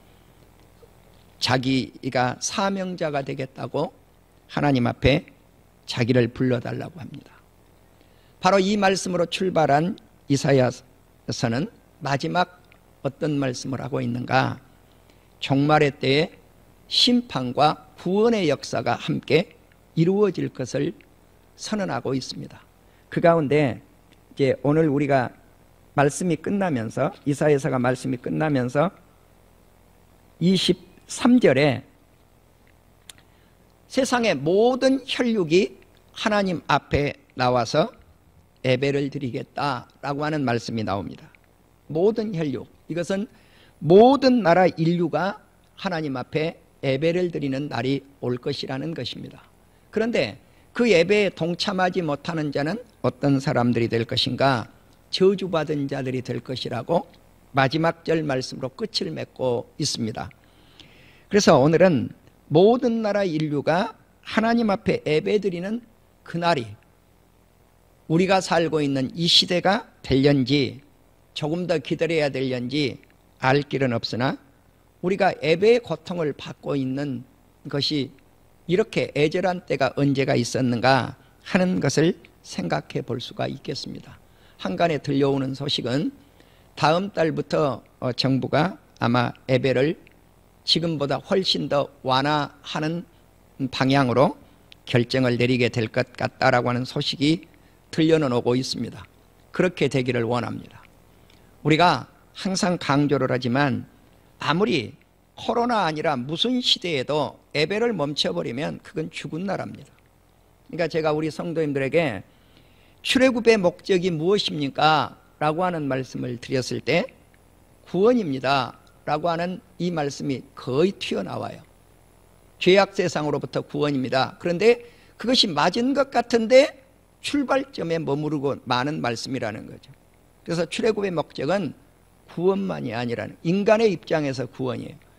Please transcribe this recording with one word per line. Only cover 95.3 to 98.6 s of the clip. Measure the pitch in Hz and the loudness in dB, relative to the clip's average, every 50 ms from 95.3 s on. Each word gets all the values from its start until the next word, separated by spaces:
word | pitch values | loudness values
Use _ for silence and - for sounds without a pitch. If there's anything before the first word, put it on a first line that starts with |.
| 120 | 2
내리게 | 120 123 120 127 120 123 113 | 2 2 2 2 2 2 0
될 | - 120 113 113 | 0 -2 -4 -2
것 | - 123 123 - - | -2 -4 -4 -4 -4
같다라고 | - - 120 - - 123 131 123 123 120 123 | -6 -6 -6 -2 0 2 2 4 2 2 0
하는 | 123 120 127 | -2 -2 -4
소식이 | - - 147 147 - - - 139 147 160 180 - - - - _ - _ _ _ _ | -4 -6 -6 -4 -4 -4 0 2 2 2 0 -2 -10 -20 -20 _ -20 _ _ _ _
들려는 | - - 160 160 160 156 151 131 123 | -2 0 2 4 4 4 2 2 0
오고 | 120 - 120 123 | 0 2 2 0
있습니다. | 127 | 0